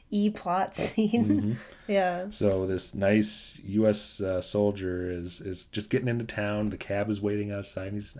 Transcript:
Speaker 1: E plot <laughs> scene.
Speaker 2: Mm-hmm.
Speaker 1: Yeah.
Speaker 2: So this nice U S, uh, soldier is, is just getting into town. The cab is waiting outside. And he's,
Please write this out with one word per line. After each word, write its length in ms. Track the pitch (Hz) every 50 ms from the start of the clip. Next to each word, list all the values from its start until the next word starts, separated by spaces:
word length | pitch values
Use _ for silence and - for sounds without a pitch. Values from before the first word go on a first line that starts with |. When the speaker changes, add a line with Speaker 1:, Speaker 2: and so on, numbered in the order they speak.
| _ -
Speaker 1:
E 180 | 208 202 208 208
plot 460 | 214 - - 180 175 190 190 - -
<laughs> 20 |
scene. 480 | - - - - 220 220 214 233 233 220
Speaker 2:
Mm-hmm. 260 | - - 202 107 107 123 - - - - - - -
Speaker 1:
Yeah. 380 | 202 190 185 180 175 180 185 208
Speaker 2:
So 360 | - - 107 101 190 95 92
this 300 | - 95 90 - - -
nice 640 | 98 98 98 107 107 104 - - - - - - - -
U 200 | 98 98 107 110
S, 360 | 107 104 104 - - - -
uh, 180 | 98 95 92 90
soldier 720 | - - - 104 104 104 98 98 95 92 90 90 90 90
is, 300 | 90 87 87 87 87 -
is 240 | - 95 90 - -
just 240 | - - 104 104 -
getting 180 | - 123 127
into 160 | 123 120 120 113
town. 460 | - - 107 104 104 104 104 107 104
The 80 | 101
cab 320 | - - - 101 101 104 110
is 100 | 104 98
waiting 320 | 104 101 104 104 104 104
outside. 360 | 101 101 98 - - 95 95
And 80 | 98 104
he's, 200 | 104 104 - -